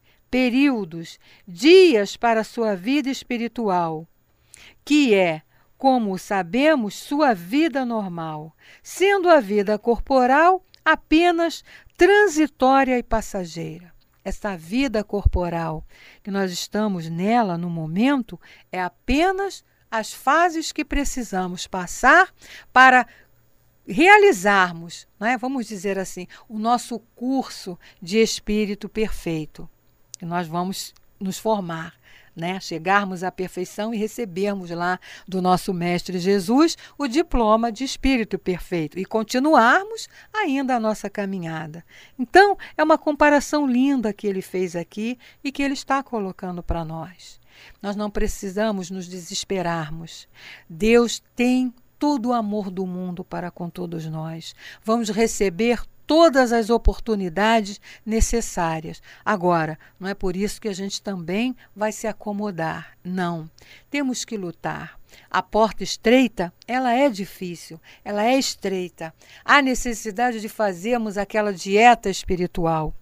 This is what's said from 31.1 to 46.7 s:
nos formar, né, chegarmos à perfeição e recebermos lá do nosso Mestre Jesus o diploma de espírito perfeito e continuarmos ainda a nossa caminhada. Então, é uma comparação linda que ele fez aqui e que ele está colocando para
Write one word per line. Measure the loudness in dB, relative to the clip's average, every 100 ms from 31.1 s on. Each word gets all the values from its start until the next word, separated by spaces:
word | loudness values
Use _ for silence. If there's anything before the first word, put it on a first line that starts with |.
| _
nos | -8 -4
formar, | -2 -2 -4 -10 -12 -18 _ -20 _ -8
né, | -6 -6
chegarmos | -8 -6 0 0 0 -4
à | -6
perfeição | -6 -8 -8 -8 -8 -6
e | -4
recebermos | -6 -6 -8 -4 -4 -4 -8
lá | -4 -2 -4 -8 -20 -8
do | -2
nosso | 2 2 0
Mestre | -2 -2 -2 -4 -4
Jesus | 0 0 2 4 4 2 -12 -8
o | -2
diploma | -2 0 2 4 4 2
de | -4
espírito | -8 -2 2 2 0 -4
perfeito | -4 -6 -4 -4 -4 -6
e | -4
continuarmos | -4 -2 0 4 6 6 4 0 -10 -16 -20 -10
ainda | -4 -2 -2 -2 -2
a |
nossa | -2 -4 -6
caminhada. | -8 -6 -6 -8 -8 -10 -14 -20 -20 -18 -8
Então, | 4 8 8 4 -6 -2
é |
uma | 2 2
comparação | 0 2 4 4 2 -2 0
linda | 2 2 0 -2
que | -4 -6
ele | -6
fez | -6 -6 -4 -6
aqui | -8 -8 -8 -8 -14 _
e | -10
que | -4
ele | -4
está | -4 -4 -4
colocando | -4 -6 -8 -8 -10 -8
para | -6